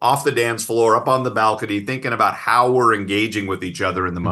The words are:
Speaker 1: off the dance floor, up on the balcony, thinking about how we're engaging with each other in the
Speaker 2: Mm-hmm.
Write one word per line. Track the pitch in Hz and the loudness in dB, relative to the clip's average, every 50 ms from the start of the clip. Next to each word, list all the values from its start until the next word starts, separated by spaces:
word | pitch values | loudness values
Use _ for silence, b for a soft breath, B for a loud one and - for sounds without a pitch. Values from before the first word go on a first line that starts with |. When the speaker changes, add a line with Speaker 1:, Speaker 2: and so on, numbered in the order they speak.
Speaker 1:
off | 113 123 139 139 - | 0 0 0 2 0
the | 143 120 | 0 0
dance | 117 117 117 113 110 - | 2 0 0 -2 -4 -4
floor, | - 113 117 117 113 110 | -2 0 2 4 4 4
up | 123 120 | 4 2
on | 131 131 127 123 | 2 0 0 0
the | 123 | -2
balcony, | 104 110 110 110 107 - 117 104 104 101 | 0 2 2 2 0 0 -4 -4 -4 -4
thinking | 101 135 131 127 139 123 | -4 -4 -6 -6 -4 -4
about | 117 110 107 95 - | 0 0 0 0 0
how | - - 113 113 123 127 127 | -2 -2 0 2 4 4 4
we're | 127 127 120 113 110 | 4 4 4 4 2
engaging | 101 98 92 101 104 113 110 104 107 98 | 0 -2 -2 0 0 0 0 -2 -4 -4
with | 95 92 90 - | -4 -4 -6 -6
each | 135 - - | -8 -4 -4
other | 95 92 90 92 92 | -4 -2 -2 -2 -4
in | 90 87 | -4 -4
the | 87 | -4
Speaker 2:
Mm-hmm. | 87 - | -4 -2